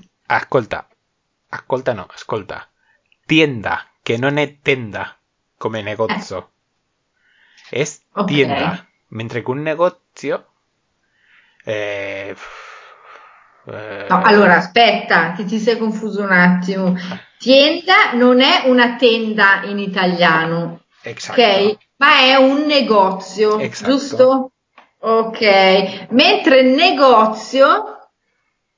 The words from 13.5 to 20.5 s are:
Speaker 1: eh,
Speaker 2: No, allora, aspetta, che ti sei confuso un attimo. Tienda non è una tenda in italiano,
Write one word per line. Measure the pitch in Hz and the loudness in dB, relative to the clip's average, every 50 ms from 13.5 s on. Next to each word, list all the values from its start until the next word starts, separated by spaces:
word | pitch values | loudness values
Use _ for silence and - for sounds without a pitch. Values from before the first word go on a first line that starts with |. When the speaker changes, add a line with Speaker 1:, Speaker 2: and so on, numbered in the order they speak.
| _ _ _ | _ _ _
Speaker 1:
eh, | - 107 107 107 - - - - - | -18 -16 -16 -14 -14 -14 -12 -4 -2
Speaker 2:
No, | 185 180 | -2 0
allora, | 180 220 208 208 202 185 175 | 4 4 6 6 6 6 4
aspetta, | 165 - - - 233 233 214 202 196 - - 208 175 165 170 | 2 0 0 2 2 4 4 2 -2 -2 -2 0 0 0 -2
che | 185 214 208 | -4 -8 -8
ti | 185 220 220 | -6 -6 -2
sei | - 240 226 220 | -2 -2 -2 -2
confuso | 220 220 214 214 220 214 190 202 | -2 -4 -4 -6 -8 -6 -6 -6
un | 202 196 | -2 0
attimo. | 185 180 180 180 180 180 - 185 190 190 190 180 180 - - - - - - _ _ _ | 2 4 4 4 2 0 -2 -4 -4 -2 -2 -2 -2 -4 -6 -10 -12 -14 -16 _ _ _
Tienda | - 233 262 277 285 302 330 349 - 370 370 415 427 - 247 | 0 4 4 6 4 4 0 -2 0 2 2 2 2 2 0
non | 240 247 247 254 247 | 2 4 4 4 4
è | 262 294 359 370 - | 4 4 2 2 2
una | 262 254 247 240 247 240 | 2 2 2 2 0 2
tenda | - 262 240 226 226 220 220 214 214 202 196 196 190 196 | 2 2 2 2 0 -2 -4 0 2 2 4 2 2 -2
in | 202 202 202 | -6 -8 -6
italiano, | 202 185 185 196 185 180 180 170 175 170 160 160 160 165 | -6 -6 -4 -2 -2 -2 0 2 2 2 2 0 0 -2